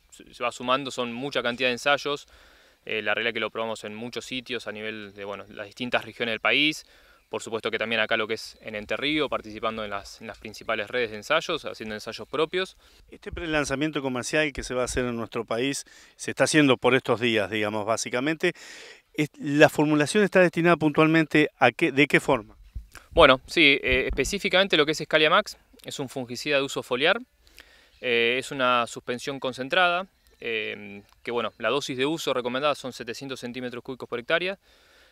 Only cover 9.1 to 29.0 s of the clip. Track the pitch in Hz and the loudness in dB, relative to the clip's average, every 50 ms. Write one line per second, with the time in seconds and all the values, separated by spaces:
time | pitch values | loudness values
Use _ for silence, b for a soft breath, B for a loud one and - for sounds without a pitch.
9.1 | 151 156 143 120 113 110 110 110 107 107 113 113 110 110 107 104 101 101 98 - | -2 -2 -2 -2 -4 -6 -6 -10 -10 -6 -6 -6 -6 -6 -8 -8 -8 -10 -10 -12
10.1 | - - 117 110 101 - - 110 104 - 110 113 113 110 104 101 123 127 120 107 | -18 -16 -16 -16 -16 -14 -16 -16 -16 -10 -6 -4 -4 -4 -4 -4 -2 -2 -2 -2
11.1 | 107 104 104 - 147 165 - - 170 - - 104 101 - 117 110 107 107 - 113 | -4 -6 -4 -2 0 0 0 -2 -6 -6 -8 -10 -12 -10 -10 -10 -10 -10 -10 -10
12.1 | 107 - 110 - - 139 160 160 - 180 190 - - b b b b b b b | -12 -12 -12 -6 -4 -2 -2 -2 -2 -4 -6 -6 -10 b b b b b b b
13.1 | - - - 202 180 175 175 160 156 151 139 - 135 131 151 156 147 151 135 135 | -20 -20 -16 -14 -12 -10 -6 -2 0 0 0 0 -2 -2 -2 -2 -4 -4 -4 -4
14.1 | 127 123 113 - - 151 156 151 131 - 113 - 127 127 123 113 - 131 123 123 | -4 -4 -4 -2 0 0 0 -2 -4 -6 -8 -6 -4 -2 -2 -2 -2 -2 -2 -2
15.1 | 117 117 113 104 - 123 110 - 117 117 127 139 139 - - b b b b b | -4 -6 -6 -6 -6 -6 -6 -4 -2 -2 -2 -2 -2 -4 -8 b b b b b
16.1 | b b - - 110 - 139 - - 156 147 135 123 - - 123 123 131 - - | b b -10 -6 0 0 2 4 6 6 6 6 6 4 4 4 4 4 4 2
17.1 | 123 101 120 120 113 107 98 92 110 107 104 104 107 107 101 107 113 104 - - | 0 2 2 2 2 2 2 0 0 -2 0 0 -2 -2 -2 -2 -2 -2 -2 -4
18.1 | 113 123 131 151 165 151 - 175 - B B B B B B B B B B B | -4 -2 0 -2 0 0 0 -2 -2 B B B B B B B B B B B
19.1 | - - 151 - _ - - 147 143 147 151 135 - - 151 151 151 151 147 - | -4 -4 -4 -4 _ -8 -6 0 6 8 8 8 8 6 2 4 4 2 2 2
20.1 | - 214 208 180 - 190 180 170 - 175 165 175 170 147 147 156 143 - 160 156 | 2 2 2 4 6 6 6 6 4 4 4 4 6 6 4 4 4 6 6 6
21.1 | 160 165 160 - - 151 151 - - - 139 123 - - 170 160 135 135 147 139 | 6 4 4 4 4 4 4 4 4 4 4 4 6 4 0 2 4 4 4 6
22.1 | - 160 - - 139 117 104 107 101 - - - - - - - - B B B | 4 4 4 2 2 0 0 -6 -18 -20 -20 -18 -16 -16 -16 -16 -20 B B B
23.1 | B 170 160 135 131 135 - - - 180 156 143 139 - - 123 127 127 113 120 | B 8 10 10 8 6 2 -2 2 4 6 6 6 4 2 2 2 2 0 0
24.1 | - - 185 180 208 190 - 196 180 180 196 190 190 160 147 151 156 - 156 - | -2 -2 -2 -2 -2 -4 -2 0 2 2 2 4 4 2 2 2 0 -4 -2 0
25.1 | - 156 156 156 175 202 214 - - - _ _ _ _ - 127 - - 143 120 | 2 4 4 4 4 4 2 0 -6 -20 _ _ _ _ -16 -12 -10 -8 -8 -8
26.1 | - 135 127 117 123 113 - 147 147 135 139 135 - 135 120 - 127 123 143 170 | -8 -8 -8 -8 -8 -8 -4 -2 0 0 0 -2 -4 -6 -6 -4 -2 0 2 2
27.1 | 202 240 254 - _ _ _ b b b b b b b b b b b - 127 | 2 0 -2 -10 _ _ _ b b b b b b b b b b b -4 0
28.1 | 117 117 117 117 123 131 127 - 147 139 127 123 123 120 117 117 - - | 2 2 2 2 2 0 -4 -6 -4 0 2 2 4 2 0 -2 -6 -10